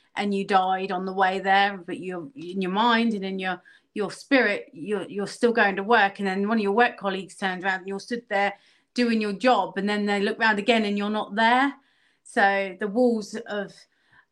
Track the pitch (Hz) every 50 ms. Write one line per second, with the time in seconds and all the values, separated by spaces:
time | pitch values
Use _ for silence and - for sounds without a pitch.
0 | _ _ - - 208 208 196 196 196 196 202 190 185 185 190 185 190 190 190 180
1 | 185 190 185 196 190 185 190 190 190 196 190 196 202 202 202 190 170 180 170 -
2 | 175 185 185 175 160 139 - 139 160 175 185 196 185 180 185 202 226 240 226 226
3 | 233 233 208 202 190 190 190 190 185 185 180 175 _ - - _ _ _ - 214
4 | 202 175 - - - - 277 262 226 208 202 - - - - - 143 196 214 196
5 | 170 - 185 202 196 - - - - 233 226 233 208 196 190 190 196 208 233 220
6 | 202 196 196 - 202 196 185 196 202 208 233 226 202 196 196 226 240 240 247 -
7 | - 202 190 190 190 170 - - 202 190 185 180 175 196 190 185 180 190 196 196
8 | - - 240 233 - - 208 196 202 196 196 - _ _ _ _ _ _ - 247
9 | 240 233 226 220 214 208 196 180 - 254 247 202 185 175 - 196 190 208 208 208
10 | 208 208 202 202 196 220 220 - 226 220 214 202 202 233 233 220 214 202 202 202
11 | 202 208 214 214 190 - 202 214 226 226 247 254 269 285 269 - _ _ _ _
12 | _ _ _ _ _ - - 240 202 196 196 196 196 190 180 185 220 202 196 240
13 | 254 240 233 220 202 - 214 214 - - 202 208 196 175 - - - _ _ _
14 | _ _ _ _ _ _